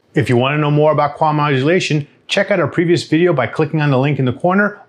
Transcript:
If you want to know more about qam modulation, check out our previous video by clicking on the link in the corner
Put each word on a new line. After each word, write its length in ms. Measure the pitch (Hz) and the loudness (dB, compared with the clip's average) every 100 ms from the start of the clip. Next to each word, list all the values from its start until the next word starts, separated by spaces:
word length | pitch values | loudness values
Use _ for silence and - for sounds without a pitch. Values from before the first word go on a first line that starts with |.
| _ | _
If 160 | 156 123 | -4 0
you 60 | 120 | 0
want 180 | 131 | 0
to 60 | 151 | 0
know 100 | 147 | 0
more 220 | 147 151 | 2 2
about 260 | 147 147 - | 2 -2 0
qam 180 | 156 151 | -2 0
modulation, 680 | 147 131 147 185 - 151 143 _ - | 0 0 0 0 0 -4 -6 _ -6
check 240 | 202 196 | -4 0
out 100 | 190 | 0
our 80 | 143 | 0
previous 360 | - 175 170 | -2 0 0
video 280 | - 156 175 | 0 0 2
by 140 | 139 113 | 0 -2
clicking 340 | - 151 156 | -2 -2 0
on 100 | 147 | 0
the 80 | 127 | 2
link 200 | 143 143 | 0 0
in 80 | 127 | -2
the 80 | |
corner 440 | 123 175 196 202 - | -2 0 0 -2 -4